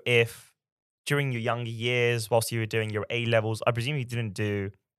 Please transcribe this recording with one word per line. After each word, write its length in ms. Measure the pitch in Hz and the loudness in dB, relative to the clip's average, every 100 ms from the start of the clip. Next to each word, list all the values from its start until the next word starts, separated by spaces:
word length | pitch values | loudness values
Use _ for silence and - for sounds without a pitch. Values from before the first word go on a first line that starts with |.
| 123 | 4
if 480 | 120 117 - - _ _ _ _ _ | 4 4 -2 -20 _ _ _ _ _
during 280 | - 143 139 | -2 0 0
your 80 | 120 | -2
younger 300 | 117 117 117 | -2 -2 -4
years, 600 | 110 120 123 120 120 110 | -4 0 2 2 2 2
whilst 220 | 117 - | 2 2
you 80 | 117 | -2
were 60 | 110 | -2
doing 240 | 113 107 | -2 -2
your 140 | 104 - | -4 -4
A 160 | 120 117 | -4 2
levels, 340 | 113 107 107 - | 2 2 0 0
I 60 | |
presume 240 | 117 123 151 | 0 -2 -4
you 80 | |
didn't 300 | 120 120 110 | -4 -6 -6
do 360 | 92 107 101 98 - _ | -4 -2 -2 -4 -10 _